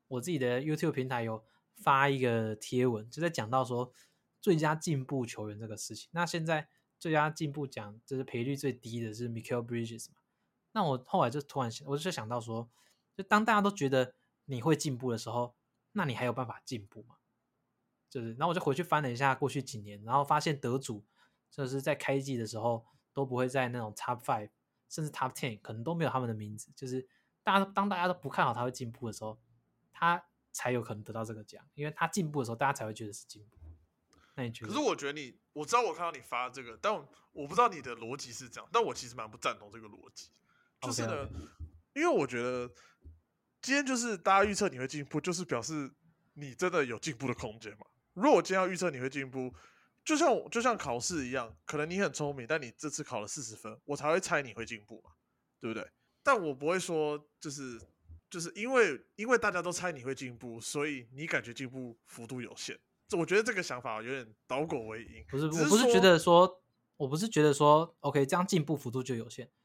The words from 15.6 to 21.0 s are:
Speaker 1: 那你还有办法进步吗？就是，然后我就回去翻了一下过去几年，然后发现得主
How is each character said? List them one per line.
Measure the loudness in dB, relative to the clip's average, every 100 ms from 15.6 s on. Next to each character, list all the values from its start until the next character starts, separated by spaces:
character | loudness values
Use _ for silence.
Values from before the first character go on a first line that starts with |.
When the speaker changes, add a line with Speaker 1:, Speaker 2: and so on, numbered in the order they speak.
| _ _ _
Speaker 1:
那 | -4
你 | -2
还 | 0
有 | -2
办 | -2 -6
法 | -8
进 | -10 -10 -10
步 | -20
吗？ | -20 -20 _ _ _ _ _ _ _ _ _
就 | -8
是， | -8
然 | -2
后 | 0
我 |
就 | 0
回 | 0
去 | 0
翻 | 2 2
了 | 2
一 |
下 | 2 2 2
过 | 0
去 | -2
几 | -6 -10
年， | -12 -12
然 | 0
后 | 2
发 | 4 2
现 | 2 -2
得 | 0 -2
主 | -4 -10